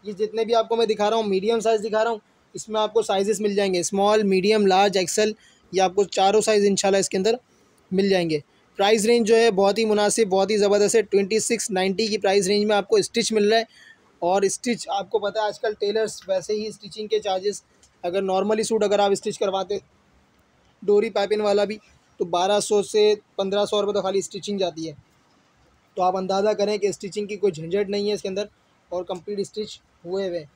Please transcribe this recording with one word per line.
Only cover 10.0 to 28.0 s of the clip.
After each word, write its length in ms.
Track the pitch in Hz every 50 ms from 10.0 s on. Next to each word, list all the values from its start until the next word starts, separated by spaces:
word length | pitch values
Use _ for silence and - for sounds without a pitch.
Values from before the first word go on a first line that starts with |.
| 208 208 202 - 226 190
बहुत 220 | 185 190 196 196
ही 60 | 220
ज़बरदस्त 380 | 208 202 202 202 208 208 202 -
है। 60 | 226 202
ट्वेंटी 360 | - - 196 202 180 220 220
सिक्स 300 | 202 - 240 208 - -
नाइंटी 360 | 202 185 185 190 196 175 226
की 100 | 214 208
price 300 | 214 196 196 190 202 190
range 180 | 180 208 208 208
में 100 | 214 214
आपको 260 | 202 190 _ 226 208
stitch 300 | 185 - _ 233 220 - 226
मिल 160 | 214 208 202
रहा 100 | 220 226
है 80 | 226 _ _ - - - - _ _ _ _ _
और 260 | 175 175 185 202 196
stitch 380 | 196 - - - 247 233 170 - -
आपको 300 | 208 202 190 185 - 214
पता 220 | 196 202 190 220
है 60 | 214
आजकल 260 | 208 - - - 226 214
tailors 460 | _ 208 202 208 220 220 208 - - - 180
वैसे 240 | 190 190 165 - 214
ही 180 | 214 214 220
stitching 380 | 202 - - 196 - 214 214 208
के 100 | 220 214
charges, 440 | 214 208 190 190 185 208 196 - _ _ _ _ _ _ _ _ -
अगर 180 | 175 180 196 196
normally 400 | 190 185 190 196 208 220 220 220
suit 200 | - 226 220 214
अगर 180 | 196 202 202
आप 120 | 202 202 196
stitch 220 | 190 - 220 -
करवाते 420 | - 226 196 185 190 190 185 202 196 _ _ _ _ _ _ _ _ _ _ _ _ _ _ _ _ _ _ _ _
डोरी 280 | - 190 208 208 214 226
पाइपिंग 300 | 196 208 202 190 208 208
वाला 240 | 214 208 202 208 202
भी, 140 | 196 214 214 _ _ _ _ _ _ _ _
तो 60 | 180
बारह 320 | 175 170 175 180 190 208 208
सौ 200 | 196 - 214 208 190
से 320 | - - 214 208 214 208 208 _ _ _
पन्द्रह 280 | - 196 196 190 208 208
सौ 160 | 208 - 208
रुपये 120 | 208 202 202
तो 80 | 202
खाली 200 | 180 190 190 196 180
stitching 360 | - - 196 156 - 208 196
जाती 260 | 190 175 151 160 160
है। 100 | 160 147 - _ _ _ _ _ _ _ _ _ _ _ _ _ _ _ _ _ _ _
तो 60 | - 180
आप 120 | 185 185
अंदाज़ा 360 | 190 190 185 190 196 196 214 214
करें 220 | - 202 208 214 208
कि 140 | 190 202 180
stitching 340 | - - 196 160 214 208
की 100 | 202 214
कोई 140 | 196 190 202 165
झंझट 360 | 151 160 165 175 202 208 190
नहीं 180 | 202 202